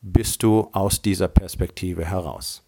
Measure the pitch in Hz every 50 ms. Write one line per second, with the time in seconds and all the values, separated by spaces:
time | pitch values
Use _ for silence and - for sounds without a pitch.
0 | - 95 90 120 110 - - - - 113 107 110 104 - - 98 98 101 - -
1 | _ 107 95 90 95 90 - - 98 90 - - 92 92 - - - 92 90 85
2 | 82 82 98 92 87 76 - 50 - - - - _